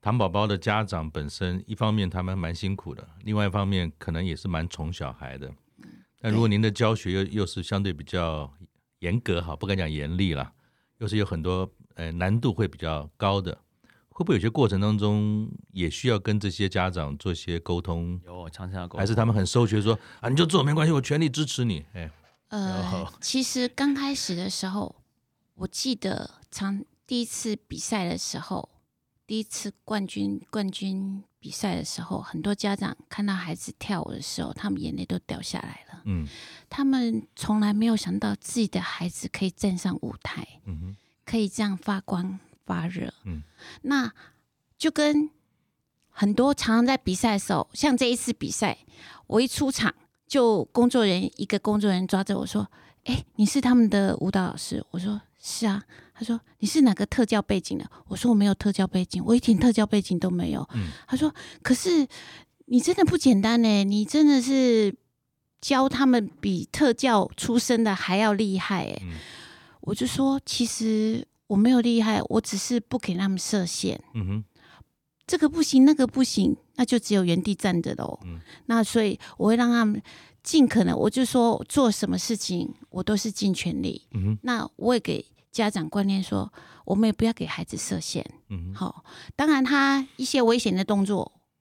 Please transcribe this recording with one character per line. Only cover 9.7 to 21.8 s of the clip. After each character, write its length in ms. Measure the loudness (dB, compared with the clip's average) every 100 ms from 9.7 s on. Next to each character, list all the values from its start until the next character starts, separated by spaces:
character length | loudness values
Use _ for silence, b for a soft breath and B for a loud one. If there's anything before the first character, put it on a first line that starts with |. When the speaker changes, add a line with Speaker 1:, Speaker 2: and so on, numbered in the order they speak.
| -2
Speaker 1:
讲 120 | -2
严 280 | -4 -4 -2
厉 160 | -2
啦， 180 | -2 -6 _ _ _ _ _
又 100 | -4
是 80 | -2
有 80 |
很 160 | -2 -4
多， 300 | -2 -2 -4 _ _
呃， 180 | -12 -8
难 280 | -2 0 2
度 100 | 0
会 160 | 0 -2
比 80 | -4
较 320 | -6 -6 -8 _
高 240 | 0 0
的， 160 | -2 -10 _ _ b b b
会 160 | -6 0
不 40 |
会 60 | 2
有 60 |
些 80 | 2
过 180 | 2 2
程 140 | 2
当 160 | 0 2
中 500 | 2 2 0 -2 -4 -12 -14
也 160 | -4 -4
需 200 | -2 0
要 100 | 0
跟 220 | 0 -2
这 100 | -2
些 180 | -2 -2
家 220 | 0 -2
长 260 | -2 -6 -6
做 120 | -6
一 40 | -6
些 240 | -6 -8
沟 200 | -4 -4
通？ 400 | -2 -6 -4 -8 -12
Speaker 3:
有， 240 | -16 -16
常 200 | -14 -12
常 120 | -10
要 60 | -10
沟 60 |
通。 60 | -4
Speaker 1:
还 60 | 0
是 80 |
他 120 | 2 2
们 80 |
很 120 | 2 2
收 200 | 2 2
学 120 | 2
说 180 | 2 0 B B
：“啊， 80 | -4
你 80 | 0
就 80 |
做， 200 | 2 2
没 100 | 2
关 140 | 2 2
系， 40 |
我 80 | 2
全 220 | 0 0
力 80 | 0
支 160 | 0 -4
持 180 | -2
你。” 220 | -2 -2